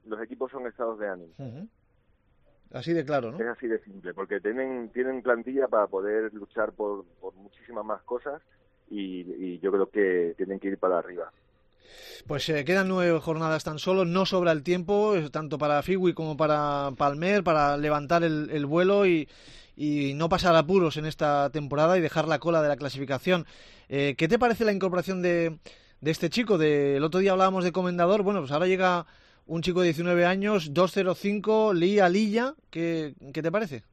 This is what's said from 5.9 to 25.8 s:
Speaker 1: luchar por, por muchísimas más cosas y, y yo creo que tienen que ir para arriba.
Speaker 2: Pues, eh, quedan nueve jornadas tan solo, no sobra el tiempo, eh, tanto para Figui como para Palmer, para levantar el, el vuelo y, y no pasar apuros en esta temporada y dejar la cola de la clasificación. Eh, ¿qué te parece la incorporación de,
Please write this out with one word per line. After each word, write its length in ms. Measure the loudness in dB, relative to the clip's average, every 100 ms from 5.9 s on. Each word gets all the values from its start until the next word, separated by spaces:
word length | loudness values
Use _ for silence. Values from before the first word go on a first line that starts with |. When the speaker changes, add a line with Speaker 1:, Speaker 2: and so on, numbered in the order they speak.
| -2 -2 -2 -4
Speaker 1:
luchar 400 | -10 -12 -6 -6
por, 320 | -4 -6 -6 -12 _
por 140 | -16
muchísimas 500 | -16 -20 _ -16 -12
más 160 | -8 -8
cosas 380 | -6 -8 -8 -14 _ _ _ _ _
y, 320 | -10 -8 -10 -10 -10
y 140 | -10 -4
yo 120 | 0
creo 200 | 0 0
que 440 | 2 2 2 0 -2
tienen 200 | -6 -4
que 100 | -6
ir 100 | -2
para 200 | 0 0
arriba. 320 | -2 -12 -12 _ _ _ _ _ -20 -20 -20 -20 -8
Speaker 2:
Pues, 220 | -6 -2
eh, 160 | -2
quedan 240 | 0 0 0
nueve 300 | 0 2 2
jornadas 440 | -2 -4 -2 -2
tan 140 | -4 -6
solo, 260 | 0 2
no 200 | 2 0
sobra 280 | 0 2 2
el 100 | 0
tiempo, 540 | 0 -2 0 2 2 0
eh, 120 | 0
tanto 280 | -6 -6 -2
para 240 | 0 0
Figui 320 | 0 0 0
como 220 | 0 -6 -2
para 560 | 2 2 0 -2 -4 0
Palmer, 460 | 0 0 0 0
para 320 | 2 4 4 2
levantar 460 | 0 -2 2 2
el, 260 | 2 0 -4
el 160 | -4 0
vuelo 400 | 2 4 4 4
y, 220 | 2 -2 -14 -20 -20 -20 -6
y 380 | -2 0 -2
no 140 | -2 0
pasar 260 | 2 4 4
apuros 400 | 6 2 2 0
en 100 | -8
esta 440 | -2 0 2 0
temporada 480 | -2 -4 2 4 4
y 20 |
dejar 260 | 2 0 0
la 100 | 0
cola 240 | 2 2
de 60 | 2
la 80 | 0
clasificación. 680 | -4 -8 -6 -4 0 0 0 -16 -20 -20 _
Eh, 260 | -2 -2 0
¿qué 120 | 0
te 100 | 2
parece 260 | 2 2
la 80 | 0
incorporación 480 | 2 0 0 -2 -2
de, 360 | 0 2 0 -4 -18 -20